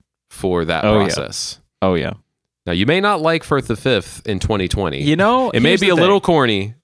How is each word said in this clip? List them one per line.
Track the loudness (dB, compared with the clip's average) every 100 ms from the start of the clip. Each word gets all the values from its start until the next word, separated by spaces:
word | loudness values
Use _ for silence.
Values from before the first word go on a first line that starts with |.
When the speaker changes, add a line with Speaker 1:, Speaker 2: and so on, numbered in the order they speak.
| _ _ _
Speaker 1:
for | -6 -2 -2
that | -2 0
Speaker 2:
Oh, | 2
yeah. | 2 2
Speaker 1:
process. | -2 -6 -8 -10 -12 _ -2
Speaker 2:
Oh, | 0
yeah. | 0 -2 -8 _ _ _ _
Speaker 1:
Now, | -4
you | -2
may | 0 2
not | 0 0
like | 0 -2
Firth | -2 -2 -2
the |
Fifth | -4 0 0 -2 -12 -6
in | -4
twenty | -2 -2 0
twenty. | -2 -2 -2
Speaker 2:
You | 0
know, | 2 2 2 0
Speaker 1:
It | 0
may | 2
Speaker 2:
here's | 2
Speaker 1:
be | 2
Speaker 2:
the |
Speaker 1:
a |
little | 4 4 2
Speaker 2:
thing. |
Speaker 1:
corny. | 2 2 2 0 -4 -10